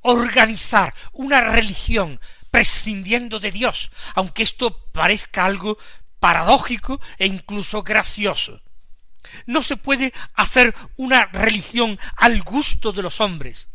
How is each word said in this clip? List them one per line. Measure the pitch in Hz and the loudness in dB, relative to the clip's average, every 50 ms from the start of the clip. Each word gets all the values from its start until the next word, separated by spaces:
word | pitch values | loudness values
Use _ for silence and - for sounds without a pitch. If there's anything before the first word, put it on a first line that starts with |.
organizar | - 254 240 240 233 240 226 262 226 220 220 - - - 233 208 185 - - - - - | 4 4 2 4 2 2 4 4 4 4 2 -4 -4 2 4 4 4 2 -2 -8 -10 -10
una | - - 262 269 277 262 | -8 -8 -2 2 2 4
religión | 233 220 214 - 233 208 190 - - - 233 214 185 156 135 - - - - - - - | 4 4 4 4 4 2 -2 -2 0 2 2 2 2 0 -4 -8 -8 -10 -12 -12 -8 2
prescindiendo | - - - - - - - 214 208 196 190 185 226 247 240 233 220 214 | 2 4 4 4 2 2 -2 -4 -4 -6 -2 -2 -2 -2 -2 -4 -8 -6
de | 185 208 | -6 -4
Dios, | 185 202 247 233 - - - - - - - - - | -4 -2 -2 -2 -2 -2 -8 -8 -8 -10 -12 -4 -2
aunque | 190 190 180 - - 226 | -2 -2 -2 -2 -2 -2
esto | - - - 254 226 - - - - | -2 0 0 -2 -2 -2 -4 -10 -6
parezca | - 156 160 175 208 208 - - - 196 180 | -2 0 2 2 2 0 -2 -6 -2 0 0
algo | 190 196 190 180 214 214 - - - - - - - - - | 0 0 -2 -4 -4 -4 -6 -8 -14 -14 -14 -14 -16 -4 2
paradójico | - 175 170 165 165 185 254 262 - - 240 214 - - 269 277 - - - | 2 4 4 4 6 4 4 4 4 -2 -4 -2 -2 -2 -2 -4 -6 -8 -4
e | - 190 | -2 -2
incluso | 196 196 180 - - 202 208 190 - - 208 202 | 0 0 -4 -8 -8 -6 -6 -4 -4 -4 -6 -4
gracioso. | 202 214 214 202 - - 208 208 196 - - - - - - - - - - - - - - - - - - - - - - - | -2 -2 -2 -2 -2 -4 -2 -2 -2 -2 -2 -6 -6 -10 -16 -16 -16 -16 -16 -16 -16 -18 -18 -16 -18 -16 -16 -16 -16 -18 -14 -10
No | - 240 285 262 | -2 -2 -2 0
se | - 285 | -2 -4
puede | - - 269 277 240 269 262 - - - - - | -4 0 -2 0 0 0 -4 -4 -6 -10 -6 0
hacer | - 208 - - 262 247 233 - - - - - | 0 0 2 6 6 6 4 4 -2 -10 -14 -10
una | - 254 247 262 254 214 | -8 0 2 4 4 4
religión | 190 190 185 214 220 214 208 - - - 240 233 220 202 - - - - | 2 0 0 0 0 0 -2 -6 -4 -2 0 0 0 -2 -4 -6 -8 2
al | - 226 240 233 220 | 4 4 6 6 4
gusto | - - 220 285 294 - - - - 220 | 0 2 0 0 4 4 4 4 4 2
de | 185 196 | -2 -2
los | 185 170 - - | -6 -6 0 0
hombres | 220 196 175 156 135 123 117 - - - | 0 0 0 -4 -6 -6 -6 -8 -10 -12